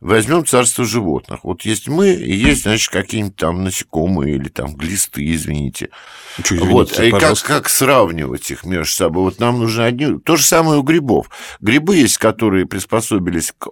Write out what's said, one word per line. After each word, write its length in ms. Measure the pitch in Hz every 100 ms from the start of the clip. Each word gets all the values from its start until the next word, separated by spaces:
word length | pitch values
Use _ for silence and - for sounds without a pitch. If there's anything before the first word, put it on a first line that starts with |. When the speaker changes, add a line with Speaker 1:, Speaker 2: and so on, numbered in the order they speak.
Speaker 1:
Возьмем 440 | 78 113 113 170 151
царство 400 | 123 - - 117
животных. 540 | 117 92 67 - -
Вот 220 | - 92 104
есть 220 | 107 -
мы, 260 | 156 196
и 180 | 180 - 98
есть, 260 | 131 131
значит, 280 | - 110 -
какие-нибудь 440 | 92 101 113 101 -
там 280 | 80 87
насекомые 720 | 95 - - 80 87 92 71 69
или 140 | 67
там 260 | - 69 71
глисты, 500 | 80 98 - 69 73
извините. 560 | 82 71 73 67 - - - - - - -
Speaker 2:
Ну 60 |
че, 200 | - 90
Speaker 1:
Вот. 280 | 90 120 -
Speaker 2:
извините, 160 | - 117
Speaker 1:
И 40 |
как, 80 | 202
Speaker 2:
пожалуйста. 260 | 165 107 -
Speaker 1:
как 220 | 143 -
сравнивать 800 | - 131 135 95 82 69 67 -
их 120 | 69 85
между 280 | 90 78
собой? 300 | - 87 82
Вот 160 | 92 92
нам 180 | 120 123
нужно 280 | 117 110 117
одни, 340 | 123 147 80
то 160 | - 160
же 80 |
самое 360 | - 170 160 147
у 40 |
грибов. 480 | 135 170 139 82 - - - -
Грибы 340 | 101 139 160 190
есть, 240 | 110 -
которые 480 | 113 107 113 95 90
приспособились 840 | 101 - 110 - 104 87 85 78 -
к 120 | -